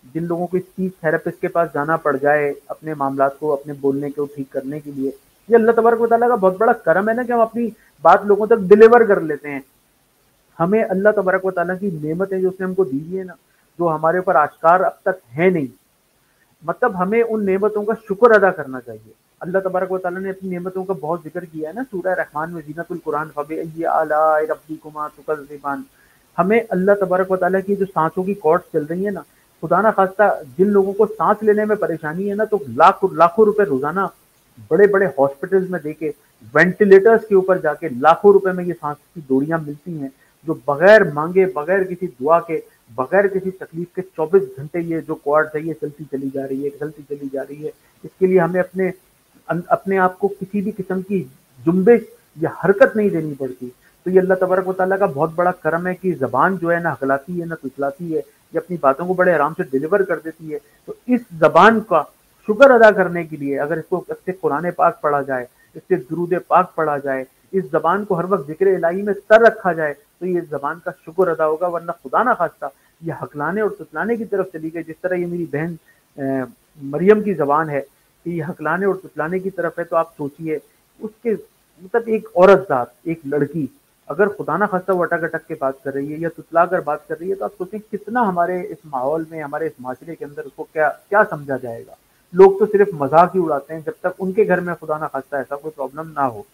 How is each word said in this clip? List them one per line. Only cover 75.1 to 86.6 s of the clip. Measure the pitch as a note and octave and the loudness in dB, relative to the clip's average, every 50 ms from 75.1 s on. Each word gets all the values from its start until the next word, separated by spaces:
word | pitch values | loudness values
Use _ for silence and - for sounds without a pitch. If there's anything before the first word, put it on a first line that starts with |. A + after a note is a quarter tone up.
| F#3 | -4
ये | F3+ F3 | -4 -4
मेरी | F3 F3 F3 E3+ | -6 -6 -8 -6
बहन, | D3 - D3 D#3 F3 E3+ D#3 _ _ _ _ _ _ _ D3 | -6 -6 -6 -6 -6 -8 -12 _ _ _ _ _ _ _ -8
अ, | C#3 C3+ C3+ C3+ B2+ A#2 G#2+ _ _ _ _ D3+ C#3 | -6 -4 -4 -4 -6 -8 -12 _ _ _ _ -14 -10
मरियम | C#3 C#3+ D#3 F3 G3 G#3+ G#3+ | -6 -4 2 6 6 6 6
की | F#3+ G#3 F#3+ | 4 -2 -2
ज़बान | D3+ D3+ C#3 C#3+ D#3 E3 D#3 | -2 0 2 2 2 0 0
है | C#3+ C#3 - _ _ _ _ _ _ _ _ | -4 -6 -6 _ _ _ _ _ _ _ _
कि | E3+ | -8
ये | F3 E3 | -6 -6
हकलाने | D3 E3 F3 - D3+ D3+ D#3+ F3+ G3 | -6 -8 -10 -8 -4 -4 -2 0 0
और | G3 F#3 | -2 -2
तुतलाने | F#3+ - C#3 _ D3+ D3+ D#3+ F#3 F#3 | -2 -8 -14 _ -8 -6 -4 -6 -6
की | F#3 F#3+ | -6 -6
तरफ | F#3 F3 E3+ E3 D#3+ - | -6 -4 -6 -6 -6 -8
है, | E3+ | -8
तो | E3+ F3 | -2 -2
आप | E3 E3 E3 _ | -2 -2 -2 _
सोचिए | - D3 C#3 - - D#3+ D#3 D#3 - - _ _ _ _ _ _ _ | -10 -10 -10 -10 -10 -8 -6 -6 -8 -8 _ _ _ _ _ _ _
उसके, | A#3+ G#3+ _ _ - A#3 G#3 - - _ _ _ _ _ _ _ F3+ | -14 -14 _ _ -4 -4 -4 -4 -6 _ _ _ _ _ _ _ -14
मतलब | F#3+ - A#3 A#3 A3+ | -4 -4 -4 -2 -2
एक | A3 G#3+ A3 - _ | -4 -4 -4 -4 _
औरत | F3 F3+ G3+ G3 - | 6 8 8 8 6
ज़ात, | - - C#3+ B2+ A#2 - _ _ _ | 4 0 -2 -2 -2 -4 _ _ _
एक | E3 E3 E3 - | -8 -8 -8 -6
लड़की | C#3 C#3+ D3 C#3+ C#3+ - E3 C#3 B2 _ _ _ _ _ _ _ - | -4 -2 -2 -2 -2 -2 -6 -6 -6 _ _ _ _ _ _ _ -12
अगर | D3 D#3 G#3 G3+ | -2 0 0 0
खुदा | G3+ - D3 D3 D3 | 0 -6 -6 -4 0
ना | F3+ G#3 | 0 0
खास्ता | G3+ F#3+ F3+ F3+ - F#3+ | 0 -2 -4 -2 -2 0
वो | F3+ E3+ | 0 0
अटक | D3+ E3+ E3 E3 | -2 -2 -4 -4
अटक | E3 E3 D#3+ _ | -4 -6 -8 _
के | - D#3+ | -10 -8
बात | D3+ C#3+ C3+ C3+ - _ | -4 -4 -4 -4 -6 _
कर | C#3 B2+ | -8 -6
रही | C#3 C#3 D3 | -6 -6 -6
है | D3+ D#3 | -8 -6
या | E3 E3 | -8 -8
तुतला | - - D3+ _ D#3+ E3 | -8 -10 -18 _ 0 0